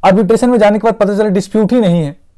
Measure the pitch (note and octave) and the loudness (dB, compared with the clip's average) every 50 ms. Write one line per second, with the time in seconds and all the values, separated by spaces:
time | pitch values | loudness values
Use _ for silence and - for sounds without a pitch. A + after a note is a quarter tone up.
0 | - F#3+ F#3 G3+ A3 F3+ A3+ G#3+ - A#3+ B3 A#3 A3+ G#3 G#3 A3 - A3+ A3 A3+ | 2 2 2 2 2 0 0 0 0 0 0 2 2 2 0 0 -2 -2 -2 0
1 | G#3 F#3+ G3+ G3 G#3+ G#3+ F#3 G3+ F#3 - - G#3+ G#3+ F#3 A#3+ B3+ A3+ F#3 E3+ F3 | -2 -2 0 -2 -2 0 -2 -2 -4 -2 -2 -2 0 0 0 0 0 0 0 0
2 | D#3+ C#3+ C#3+ _ _ _ _ | -2 -4 -8 _ _ _ _